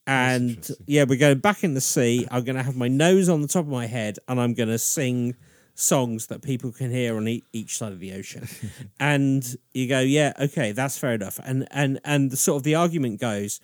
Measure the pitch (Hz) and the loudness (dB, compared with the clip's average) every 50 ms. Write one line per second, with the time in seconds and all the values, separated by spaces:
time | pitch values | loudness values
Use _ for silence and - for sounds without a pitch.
0 | - - 135 131 127 127 127 123 123 120 117 95 - - 135 - - - 143 147 | -4 0 2 2 4 4 2 2 0 0 -2 -6 -8 -12 -12 -10 -4 2 4 4
1 | 143 120 135 123 151 147 139 135 - 208 202 - - 175 135 131 - - - 156 | 4 4 4 6 6 6 6 6 4 2 0 2 0 0 0 0 -2 0 2 2
2 | 123 117 120 123 - - 123 127 120 127 131 131 127 135 131 127 123 123 131 139 | 4 4 4 2 0 0 -2 -2 -2 -2 -2 -4 -2 -4 -2 -2 0 2 2 4
3 | 156 175 190 196 185 175 170 151 147 147 - 185 160 147 135 123 117 113 117 123 | 6 6 6 6 6 4 4 2 2 0 0 -2 -2 0 -2 -4 -4 -4 -4 -4
4 | 107 107 101 - - - 127 127 120 120 117 123 117 110 113 113 - - - 170 | -4 -4 -6 -8 -6 -4 0 0 0 0 0 0 0 0 0 0 0 -2 -2 0
5 | 139 123 123 123 120 120 123 - _ - _ _ _ _ _ - - - 170 139 | 0 0 0 0 -2 -2 -4 -6 _ -20 _ _ _ _ _ -4 0 2 2 2
6 | 127 120 113 110 - - 113 113 - - 131 117 - 127 110 - 135 120 123 127 | 2 0 -2 -4 -6 -8 -10 -8 -6 -4 -4 -4 -4 -8 -8 -6 -6 -4 -2 -2
7 | 123 117 113 110 107 113 117 117 - _ - 113 107 - - - 120 107 95 87 | 0 0 0 0 -2 -2 -2 -4 -6 _ -10 -10 -10 -8 -8 -8 -8 -8 -10 -10
8 | 90 95 95 95 95 - - - - - - - - 101 - - - 101 - - | -12 -12 -10 -12 -12 -12 -14 -14 -14 -14 -14 -12 -12 -14 -12 -14 -18 -14 -6 -2
9 | 135 147 147 139 139 135 135 135 123 123 123 - _ _ - 131 131 120 139 131 | 0 2 2 4 4 2 2 0 0 -4 -8 -12 _ _ -6 -4 -2 0 2 2
10 | 131 135 139 147 151 135 - - 139 143 - 165 131 104 104 123 131 139 - - | 2 4 4 4 2 2 0 -2 -2 -2 0 0 -2 -2 -2 -2 -4 -4 -4 -4
11 | - 127 117 110 101 92 - - - - 131 131 131 - - 135 147 135 135 - | -4 -2 -2 -2 -4 -6 -10 -10 -8 -6 -4 -4 -6 -4 -2 -2 0 0 -2 -4
12 | - 147 147 143 139 135 131 131 - - 156 143 127 151 151 165 175 175 165 165 | -2 0 2 2 2 2 0 0 0 0 0 0 0 2 2 2 2 2 0 0
13 | 131 120 104 101 127 120 107 101 101 101 - - | -2 -2 -2 -4 -4 -4 -2 -2 -4 -6 -8 -10